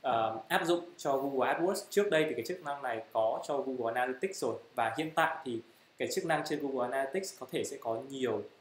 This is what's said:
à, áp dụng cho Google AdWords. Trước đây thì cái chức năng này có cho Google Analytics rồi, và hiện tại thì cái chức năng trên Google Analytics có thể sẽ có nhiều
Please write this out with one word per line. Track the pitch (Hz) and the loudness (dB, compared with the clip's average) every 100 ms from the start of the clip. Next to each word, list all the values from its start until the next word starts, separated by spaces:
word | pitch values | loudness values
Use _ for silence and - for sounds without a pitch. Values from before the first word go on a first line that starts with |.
à, | 135 117 110 110 - | 2 2 2 -2 0
áp | 180 | 0
dụng | 170 170 - - | 4 2 0 -6
cho | 151 139 | 0 2
Google | 139 135 123 | 2 2 2
AdWords. | 151 175 202 - | 4 2 0 2
Trước | - 208 | 2 4
đây | 160 156 | 4 4
thì | |
cái | - 117 | 0 -4
chức | 180 | -6
năng | 147 139 | -4 -4
này | 131 113 - | -4 -4 -2
có | 113 110 - - | 2 2 2 -2
cho | 143 | -2
Google | 131 123 113 | -2 -2 0
Analytics | 120 127 127 190 - | 0 0 0 -4 -2
rồi, | 123 110 - | -2 -2 -6
và | - 113 113 | 0 0 0
hiện | 156 | -2
tại | 160 160 - | 2 2 0
thì | 131 113 - - _ _ | -6 -8 -8 -20 _ _
cái | 120 | -2
chức | - | -2
năng | 170 156 - | 0 0 0
trên | 147 | -2
Google | 139 131 123 135 | -2 -2 -2 0
Analytics | 135 185 190 - | -2 -4 -6 -12
có | 127 | -6
thể | 151 | -4
sẽ | - 135 | -4 -4
có | 117 113 135 | -4 -4 -6
nhiều | 135 123 107 - - | -4 -2 -2 -6 -16